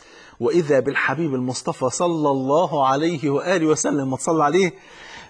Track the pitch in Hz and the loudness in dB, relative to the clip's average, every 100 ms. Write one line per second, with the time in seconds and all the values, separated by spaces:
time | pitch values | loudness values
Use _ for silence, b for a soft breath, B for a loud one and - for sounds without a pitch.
0 | B B B B 117 170 147 139 127 123 | B B B B 0 2 4 2 2 -2
1 | - 135 165 131 127 123 - - 127 - | -2 -2 -2 -2 -4 -6 -6 -2 -2 0
2 | 175 165 147 135 131 151 175 147 131 139 | -2 0 0 0 2 2 2 2 2 2
3 | 165 165 147 143 175 185 156 151 - 147 | 0 -2 -2 -2 0 0 2 0 0 -2
4 | 135 131 - 156 147 175 180 - B B | -2 -4 -2 2 2 2 0 -2 B B
5 | B B | B B